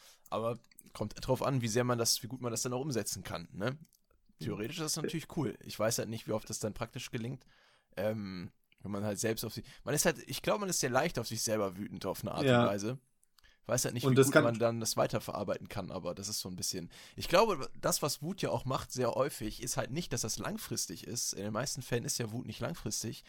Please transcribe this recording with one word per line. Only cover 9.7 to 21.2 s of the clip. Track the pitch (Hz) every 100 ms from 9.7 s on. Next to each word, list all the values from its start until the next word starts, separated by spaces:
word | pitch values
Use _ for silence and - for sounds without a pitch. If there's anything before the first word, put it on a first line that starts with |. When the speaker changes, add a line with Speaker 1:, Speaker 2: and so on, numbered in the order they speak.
| -
Speaker 1:
man | -
ist | 143 185
halt, | 120 -
ich | 127
glaub, | - 208
man | 196
ist | 170
sehr | 139
leicht | 123 165 -
auf | 113
sich | 110
selber | - 107 98 90
wütend | 95 92 95
auf | 87
eine | 101
Art | -
Speaker 2:
Ja. | 135 120
Speaker 1:
und | 117
Weise. | 101 104 131 _ _ _ _ - _
Ich | -
weiß | 123
halt | -
nicht, | 120 131
Speaker 2:
Und |
Speaker 1:
wie | 127
Speaker 2:
das | 131
Speaker 1:
gut |
Speaker 2:
kann | 156
Speaker 1:
man | 120 113
dann | 117 117
das | 110 -
weiterverarbeiten | 135 110 - - 98 92 -
kann, | 107 92
aber | 92 85
das | 87 101
ist | 104
so | 98
ein | 92
bisschen, | 101 92 85 - - -
ich | -
glaube, | 170 226 185 - -
das, | - 175
was | 151 -
Wut | 151 208
ja | 135
auch | 120
macht, | 127 131 -
sehr | 123 120
häufig, | - 135 - 110 -
ist | 135 -
halt | 120
nicht, | 139 175
dass | 120
das | 110 -
langfristig | 123 214 - 110 - 85 -
ist. | 113